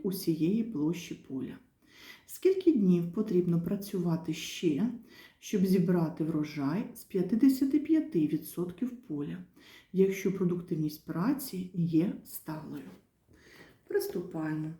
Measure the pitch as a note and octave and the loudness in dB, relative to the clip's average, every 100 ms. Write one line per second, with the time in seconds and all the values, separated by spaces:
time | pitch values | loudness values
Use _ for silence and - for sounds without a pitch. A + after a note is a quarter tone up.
0 | F#3+ F#3 - D#3 D#3+ A3 A3 D3 D3+ E3+ | -2 -2 -2 0 2 0 -2 0 0 -2
1 | - - - C3 A2+ - _ _ _ - | -6 -14 -10 -8 -8 -10 _ _ _ -20
2 | - - - - F#4 F#4+ F4 B3+ F#3 F3 | -20 -20 -20 0 2 4 4 6 6 4
3 | E3+ - G#3+ F3+ F3 E3+ - G3 - F#3+ | 2 -2 0 2 2 2 0 -4 -4 -2
4 | F3 D#3+ - D#3+ - - F3 C#3+ A#3 - | 0 0 -2 -6 -8 -2 0 2 0 -4
5 | - - - _ - G3+ F#3 F#3 E3+ F3+ | -14 -20 -20 _ -4 2 4 4 4 4
6 | D#3+ - D#3+ D#3+ D3+ D3+ C#3 F3+ B3 - | 2 -2 -2 -2 -2 -2 -2 -2 -4 -12
7 | - F#3+ F3+ A3 C4+ C4 C#4 D4+ - D#4+ | -6 -2 0 6 6 6 2 2 2 2
8 | D4+ F3 D3+ E3 - - F3+ - B3 - | 2 2 2 0 -6 -6 -6 -4 -6 -8
9 | - D3 D3+ F3+ - - - - _ F3+ | -10 -8 -6 -8 -14 -20 -20 -20 _ 2
10 | F#3+ - G3 - F3+ F3 - D#3 D3+ - | 2 2 -2 0 0 0 -2 -2 -2 -4
11 | - E3 G#3+ C#4+ - F#3 F#3 F3 E3 D#3+ | -8 -2 0 -2 -4 -8 -6 -2 2 2
12 | G3+ C4+ - - - D3+ D#3 C#3+ F#3+ F#3+ | 2 -2 -10 -14 -10 -10 -10 -12 -14 -20
13 | _ _ _ - - - - _ - G4+ | _ _ _ -20 -20 -20 -20 _ -2 -2
14 | - F3+ - E3 D#3 D#3 D#3 - | -2 -4 -6 -6 -4 -4 -6 -8